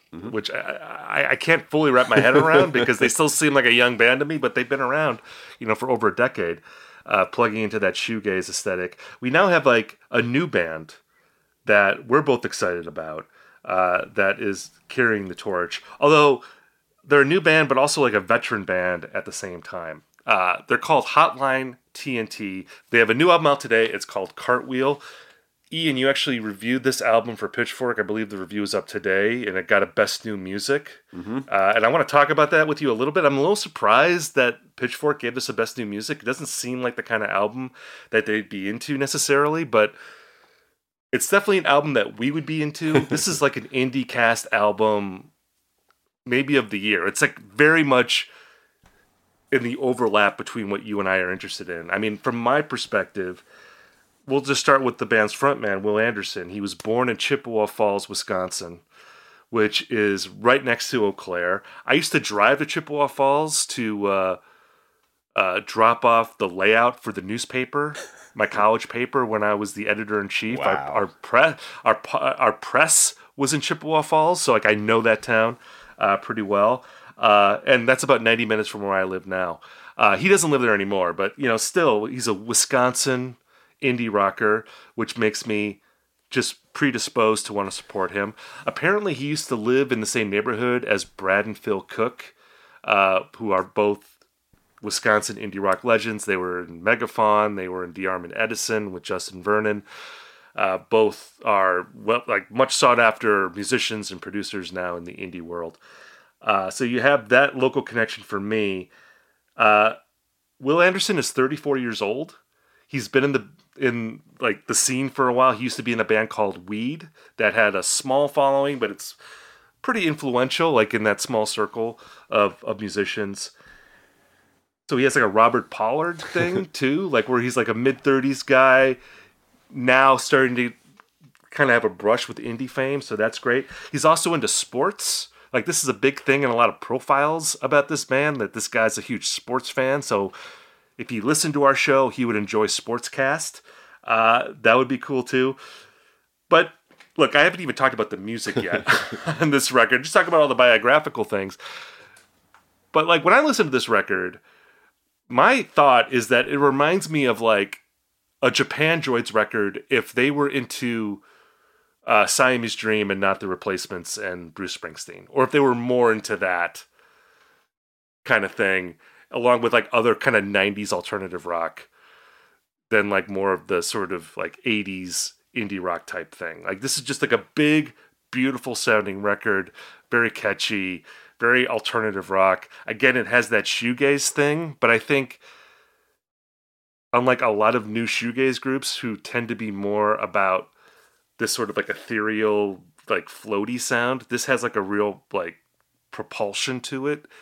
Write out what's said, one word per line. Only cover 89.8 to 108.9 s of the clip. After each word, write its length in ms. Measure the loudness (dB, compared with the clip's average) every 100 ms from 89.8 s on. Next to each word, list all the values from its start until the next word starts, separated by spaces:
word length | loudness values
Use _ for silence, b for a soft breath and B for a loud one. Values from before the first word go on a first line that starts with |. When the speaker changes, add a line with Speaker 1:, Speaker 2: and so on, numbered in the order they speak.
| 2
Speaker 2:
in 80 | -2
the 80 | -2
same 240 | -2 -2
neighborhood 540 | -2 -2 -2 -2 -2
as 200 | -2 -2
Brad 400 | -4 -6 0 2
and 140 | 0 -6
Phil 220 | -4 -4
Cook, 540 | -4 -4 -4 -6 -20 _ b b b b
uh, 380 | 0 4 4 2 -4 -8
who 120 | -2
are 140 | -2
both 600 | 0 0 0 0 _ _ _ _ _ _ _ _
Wisconsin 580 | -8 -2 2 2 0 -10
indie 220 | -10 -2
rock 220 | 0 0
legends. 420 | 2 0 0 -6
They 120 | -4 -4
were 240 | -2 -6
in 220 | -10 -6
Megafaun, 720 | -2 0 -2 0 2 4 2 -2
they 100 | -8
were 160 | -8
in 120 | -10
The 120 | -6 -6
Arm 160 | -6
and 100 | -6 -6
Edison 560 | -4 -4 -4 -4 -4
with 100 | -10
Justin 400 | -8 -8 -8 -8
Vernon. 400 | -2 0 0 -4 -8 B B B B B B
Uh, 240 | -6 -4 -4 -2
both 520 | 2 2 -2 -18 _
are, 440 | -2 0 0 -2 -6
well, 300 | -8 -4 -2 -2
like, 200 | -4 -4
much 280 | -2 0 2
sought 240 | 4 6
after 500 | 4 2 0 0 0
musicians 600 | -6 -4 -2 -2 -8 -10
and 100 | -12
producers 500 | -10 -10 -8 -10 -10
now 240 | -8 -8 -8
in 60 |
the 120 | -12
indie 280 | -14 -12 -12
world. 360 | -10 -10 -10 -14 B B B B B B
Uh, 300 | -2 0 0
so 140 | -4
you 160 | -2 2
have 300 | 2 2 4
that 260 | 4 4 2
local 260 | 0 0
connection 400 | -4 -2 -2 -4
for 160 | -10 -8
me. 520 | -4 -2 -2 -4 -10